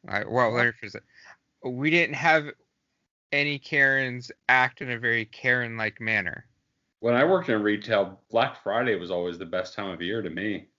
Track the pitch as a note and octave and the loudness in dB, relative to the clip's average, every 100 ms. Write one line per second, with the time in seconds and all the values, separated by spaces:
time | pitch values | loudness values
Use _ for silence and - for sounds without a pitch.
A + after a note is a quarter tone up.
0 | - G#2 - B2 A#2+ A#2 A#2+ A#2 G#2+ - | -6 -4 0 2 2 2 0 -2 -12 -14
1 | - _ - - _ _ B2+ B2 D3 E3+ | -18 _ -20 -20 _ _ -10 -4 0 2
2 | E3+ C3+ D#3+ D#3+ D3 - _ _ _ _ | 2 0 2 2 0 -12 _ _ _ _
3 | _ _ _ C#3+ C#3+ C#3+ - D3+ C3+ C3+ | _ _ _ -2 -2 -4 -2 2 4 4
4 | C3 B2 B2 - - B2+ B2+ - C3 A#2 | 0 -6 -12 -6 2 4 4 0 -8 -4
5 | A#2+ A#2 A2 - B2+ B2 A#2+ A2+ A2 - | 0 0 -2 -4 0 0 0 -4 -6 -4
6 | A2+ A2 F2+ B1+ - _ _ _ _ _ | -2 0 -2 -8 -16 _ _ _ _ _
7 | A#2 A#2+ D3+ F#3 E3+ A2 G#2 G#2 A2+ G#2+ | 0 4 4 2 2 0 2 0 2 2
8 | F#2 F#2+ _ A2+ A#2+ - - A2 B2+ G2 | 2 -4 _ 0 0 -2 -4 0 0 -2
9 | F2 F2 F2 E2+ F2 F#2 F#2 - G2 E2+ | -2 -2 -2 -6 -6 -6 -6 -8 -8 -6
10 | F2 A2+ F#2+ E2 G#2 F#2 - | -4 -4 -6 -4 -4 -6 -8